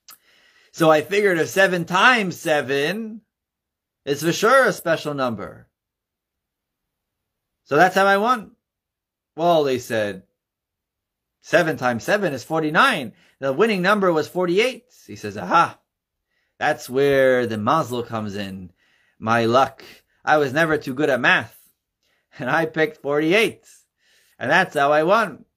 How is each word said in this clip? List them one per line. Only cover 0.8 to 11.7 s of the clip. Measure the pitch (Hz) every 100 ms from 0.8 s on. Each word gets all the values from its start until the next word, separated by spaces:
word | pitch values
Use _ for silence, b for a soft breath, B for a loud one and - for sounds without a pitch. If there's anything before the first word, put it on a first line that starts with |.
| 160
I | 156
figured | 151 202 202 165
if | 147
seven | 185 190 180 170
times | 180 233 240 190 131
seven | 165 147 127 139 151 208 220 220 _ _ _ _ _ _ _ _
is | 139 143
for | 165
sure | 160 214 269 240
a |
special | 170 170 156 151
number. | 143 127 104 85 113 _ _ _ _ _ _ _ _ _ _ _ _ _ _ _ _ _ _ _ _
So | - 143
that's | 180
how | 190
I | 196 196
won." | 226 233 185 _ _ _ _ _ _ _ _ 151
Well, | 170 165
they | 139 127
said, | - 113 104 92 - _ _ _ _ _ _ _ _ _ _ _
"Seven | - 160 160